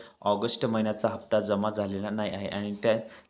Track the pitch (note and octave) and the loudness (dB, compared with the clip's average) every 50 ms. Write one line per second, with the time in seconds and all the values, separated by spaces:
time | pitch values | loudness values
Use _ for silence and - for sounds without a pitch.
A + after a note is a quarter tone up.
0 | - - - _ - G2+ G2+ G2+ A2+ A#2 - - - A#2 A2+ A2 A2 A2 G#2+ - | -12 -18 -20 _ 0 2 2 2 2 -2 -2 0 0 0 2 2 2 0 0 0
1 | - A2 A2+ - - - A2 G#2+ G2+ G2+ G#2 G2 G#2 G#2+ G#2 G#2+ G2+ G2 G2 G2 | 0 0 0 -2 -4 2 2 2 4 4 0 2 2 0 0 0 -2 -2 -2 -4
2 | G2+ G#2 G#2+ A2 G#2+ G2 - G2 G2+ - - G2+ G#2 G#2 G2+ G2+ - A#2 A2 A2+ | -4 -4 -2 -2 -2 -2 -4 -4 -6 -4 -4 -4 -4 -4 -6 0 2 2 2 2
3 | A2+ - - - - _ | 0 -8 -16 -20 -20 _